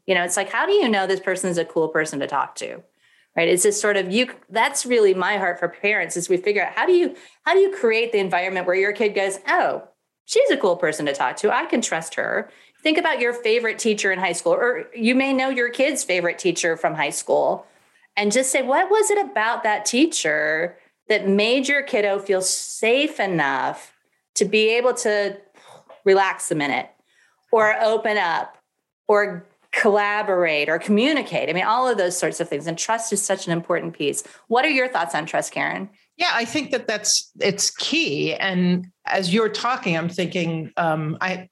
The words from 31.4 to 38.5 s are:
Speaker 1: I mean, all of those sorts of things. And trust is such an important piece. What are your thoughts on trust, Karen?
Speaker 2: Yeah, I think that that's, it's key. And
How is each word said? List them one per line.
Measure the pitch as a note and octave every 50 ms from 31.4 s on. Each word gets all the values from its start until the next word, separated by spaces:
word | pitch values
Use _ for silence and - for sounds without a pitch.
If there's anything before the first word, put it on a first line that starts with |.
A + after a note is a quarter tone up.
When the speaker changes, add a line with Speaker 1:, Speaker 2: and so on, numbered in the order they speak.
| B2+ C3+
Speaker 1:
I | D#3+
mean, | F3 B3
all | - A3 B3 B3+ B3+
of | A#3+
those | G3+ F#3 F3+ F3 -
sorts | - D#3 - -
of | E3+ -
things. | D#3+ C#3+ D3
And | E3 E3
trust | E3+ - - A3+ A3+ A3+ - G#3
is | G3 -
such | - G3 F#3+ -
an | F#3 E3+
important | E3+ E3+ - F3 D#3 - E3+ E3
piece. | - D#3+ C#3+ - - - - - - _ -
What | A3 A#3+ C4+
are | D#4
your | D4 C4 B3+ B3+
thoughts | B3+ - E3+ E3+ -
on | D3+ D#3
trust, | D#3+ - D3 D3+ - -
Karen? | - C#3+ D3 E3 F#3 F#3+ G3 _ _ _ _ _
Speaker 2:
Yeah, | - F4 F4+ -
I | A#3 A#3
think | A#3 - D4+ C#4 -
that | - A#3+ A#3+
that's, | - A3 G#3 G#3 - - - - - _ -
it's | - G3+ F#3 - - -
key. | - - - - - A#3+ E4 - C#3+ D3+ D3+ D#3 D#3
And | - - G3